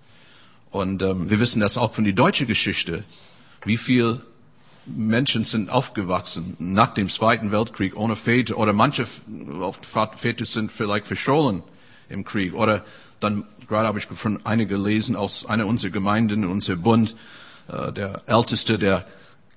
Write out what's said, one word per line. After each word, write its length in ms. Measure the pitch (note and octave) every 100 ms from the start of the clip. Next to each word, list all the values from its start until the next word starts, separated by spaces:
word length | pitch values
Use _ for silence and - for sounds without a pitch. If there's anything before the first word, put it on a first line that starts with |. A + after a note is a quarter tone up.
| - - - - - - -
Und, 320 | G2 F#2+ F#2+
ähm, 260 | F#2+ F#2 E2
wir 100 | G#2
wissen 200 | A#2+ -
das 180 | G#2 B2
auch 160 | A2+
von 100 | -
der 100 | G#2
deutschen 340 | F#2+ D#3+ G3+ B2
Geschichte, 560 | G2+ G#2 E2 - E2+ - - - - - - -
wie 120 | A2+
viel 440 | - B2 A#2 A#2+ - - - - - - -
Menschen 580 | - A2 A2+ C#3+ A#2 A2
sind 240 | A2+ F#2+
aufgewachsen 880 | B2+ C3 - F#2 F2+ - F2+ E2 -
nach 380 | E2+ G2 A#2+ -
dem 120 | F#2+
Zweiten 440 | - A2+ A#2 G#2
Weltkrieg 440 | G#2 A2+ - F#2+ -
ohne 200 | A2+ G#2+
Väter, 420 | A#2 B2 A#2+ A2
oder 160 | G#2+
manche 300 | G#2 B2+ C#3+
F-, 180 | A2+ - - G#2+ - D#2 F#2 - - A2+ G#2+ -
Väter 280 | A#2+ A2+ A2+
sind 260 | A2+ G#2+
vielleicht 340 | - G#2 G#2 -
verschollen 560 | F#2+ - D3 C#3+ F2+ - - - - -
im 160 | G2 -
Krieg. 300 | G#2+ F#2 A#2
Oder 280 | A2 G#2 - - - -
dann, 260 | G#2 G#2 - - -
gerade 200 | G#2+ A2
habe 120 | G2+
ich 60 | -
von 360 | F#2+ A2+ G2+
einer 220 | - A2 G2+
gelesen, 500 | G2 G2+ G#2+ G#2+ G#2+
aus 300 | G2+ - -
einer 220 | G#2+ G2+
unserer 240 | A#2+ F#2+
Gemeinden, 540 | G2+ G2 G#2+ A2 G#2+ F#2
unser 320 | G2 F#2+ F2
Bund, 380 | G2+ A2+ A2 - - - - - -
äh, 260 | - C2+
der 300 | - G2 - -
Älteste, 540 | A2+ A#2 A2+ - G#2+
der 260 | G2 F#2+ - - - - -